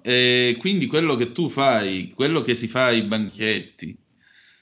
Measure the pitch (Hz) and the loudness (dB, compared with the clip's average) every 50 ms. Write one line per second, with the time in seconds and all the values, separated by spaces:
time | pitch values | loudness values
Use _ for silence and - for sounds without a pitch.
0 | - 123 123 123 123 123 123 123 123 120 117 120 - 190 202 175 131 - 151 160 | -2 0 2 4 4 4 4 4 2 2 0 0 -2 -2 0 0 0 0 0 0
1 | 165 160 135 117 123 120 - 175 165 135 - 139 139 135 117 107 101 95 95 92 | 0 0 0 0 -2 -2 -2 -4 -4 -2 -2 0 2 2 2 2 0 -2 -4 -4
2 | 90 - - - 135 151 165 147 - 123 117 - 117 110 - 127 131 123 117 117 | -6 -6 -4 -2 0 0 0 0 0 -2 -2 -2 -4 -4 0 0 2 2 2 2
3 | 101 101 110 110 104 92 - 107 110 107 104 90 87 - _ - 82 80 - - | 0 0 -2 -2 -4 -6 -6 -4 -2 -2 -2 -2 -6 -10 _ -14 -14 -14 -14 -16
4 | _ _ _ _ _ _ _ - - - _ _ | _ _ _ _ _ _ _ -20 -20 -20 _ _